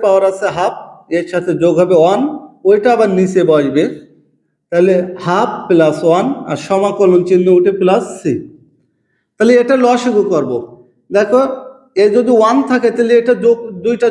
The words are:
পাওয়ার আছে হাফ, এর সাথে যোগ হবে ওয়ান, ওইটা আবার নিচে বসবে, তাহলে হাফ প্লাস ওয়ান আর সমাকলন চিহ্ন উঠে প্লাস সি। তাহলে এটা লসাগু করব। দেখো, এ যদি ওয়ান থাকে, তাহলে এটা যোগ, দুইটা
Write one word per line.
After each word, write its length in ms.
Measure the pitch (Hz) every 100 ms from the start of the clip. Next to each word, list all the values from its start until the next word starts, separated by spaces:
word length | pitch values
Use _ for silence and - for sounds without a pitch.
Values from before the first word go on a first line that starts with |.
পাওয়ার 200 | 208 190 190
আছে 160 | 190 202 156
হাফ, 180 | 202 - - - - 170
এর 80 | 170
সাথে 200 | 175 175 151
যোগ 100 | 170 160
হবে 140 | 180 175
ওয়ান, 180 | 170 214 285 - - _ 190
ওইটা 200 | 208 240 226
আবার 140 | 214 185
নিচে 220 | 185 185 160
বসবে, 320 | 156 139 135 220 - - _ _ _ _ _ -
তাহলে 220 | 175 185 180 180 - 170
হাফ 260 | 185 240 - -
প্লাস 300 | 175 156 147 170
ওয়ান 180 | 175 247 - -
আর 80 | 143 -
সমাকলন 540 | 196 202 196 190 180 175
চিহ্ন 180 | 180 180 180
উঠে 140 | 180 190
প্লাস 220 | 185 190 - -
সি। 140 | 165 120 - - _ _ _ _ _ _ _ -
তাহলে 180 | 226 247
এটা 140 | 240 269 247
লসাগু 380 | 247 247 208 190
করব। 180 | 160 127 120 - - _ _ - 202
দেখো, 260 | 208 247 269 - - - _ 185
এ 40 | 208 240
যদি 140 | 240 226
ওয়ান 180 | 220 269 262
থাকে, 200 | 247 233 233
তাহলে 180 | 233 240
এটা 120 | 233 196 233
যোগ, 120 | 233 226 180 214
দুইটা 220 | 240 233